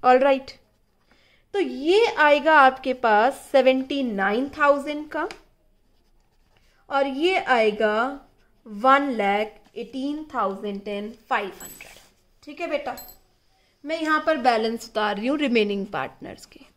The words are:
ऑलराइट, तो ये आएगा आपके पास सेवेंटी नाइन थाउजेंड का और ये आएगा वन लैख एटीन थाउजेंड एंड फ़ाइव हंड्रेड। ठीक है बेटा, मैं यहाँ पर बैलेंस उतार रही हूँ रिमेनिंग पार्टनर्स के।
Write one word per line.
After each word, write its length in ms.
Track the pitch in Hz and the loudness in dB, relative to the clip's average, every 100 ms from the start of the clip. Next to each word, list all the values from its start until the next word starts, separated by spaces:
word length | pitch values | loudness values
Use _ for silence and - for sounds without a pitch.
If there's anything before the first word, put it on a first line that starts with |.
ऑलराइट, 480 | 247 254 277 269 262 - _ _ _ _ _ _ _ _ _ | 4 4 4 2 -2 -20 _ _ _ _ _ _ _ _ _
तो 60 | 403 | -4
ये 460 | 285 247 294 392 466 | -4 -4 0 2 2
आएगा 480 | - 302 294 285 311 | 4 4 4 6 6
आपके 320 | 262 262 262 | 6 4 -6
पास 540 | 262 233 208 233 254 - | -2 2 4 2 0 0
सेवेंटी 500 | 277 262 262 262 285 | 4 4 2 -2 -4
नाइन 460 | 254 196 196 214 277 311 | -4 -2 0 0 -4 0
थाउजेंड 500 | 285 285 294 294 302 | 2 2 0 -10 -8
का 180 | 311 359 - _ _ _ _ _ _ _ _ _ _ _ _ _ _ _ | -6 -8 -10 _ _ _ _ _ _ _ _ _ _ _ _ _ _ _
और 180 | 277 277 | -2 -2
ये 300 | 262 339 381 | 0 0 0
आएगा 840 | - 247 220 208 214 214 254 285 _ _ _ _ - | 0 2 2 0 0 0 -2 -6 _ _ _ _ -18
वन 440 | 208 247 277 285 233 | -2 4 4 2 -2
लैख 380 | 202 202 214 - _ - | 0 0 -2 -8 _ -14
एटीन 480 | 233 262 269 302 311 | -12 -8 -8 -8 -8
थाउजेंड 540 | 254 196 196 208 202 202 | -4 -4 -4 -8 -10 -8
एंड 240 | 202 208 233 _ | -10 -10 -14 _
फ़ाइव 240 | 240 202 - | -6 -6 -12
हंड्रेड। 360 | - - - - _ _ _ _ | -20 -20 -20 -20 _ _ _ _
ठीक 180 | - 285 | -20 -12
है 60 | 339 | -6
बेटा, 260 | 294 - - - - _ _ _ _ _ _ | -6 -8 -12 -16 -20 _ _ _ _ _ _
मैं 160 | 285 320 | -8 -6
यहाँ 220 | 311 311 302 | -2 0 0
पर 100 | 311 | 0
बैलेंस 500 | 247 226 226 226 - | 2 0 -2 -6 -8
उतार 260 | 220 208 190 | -4 -4 -2
रही 100 | 226 | -2
हूँ 120 | 294 | -2
रिमेनिंग 480 | 285 233 208 202 202 | 0 0 0 -2 -6
पार्टनर्स 600 | 160 131 - - - - | -8 -8 -12 -18 -18 -20
के। 140 | - 269 | -20 -20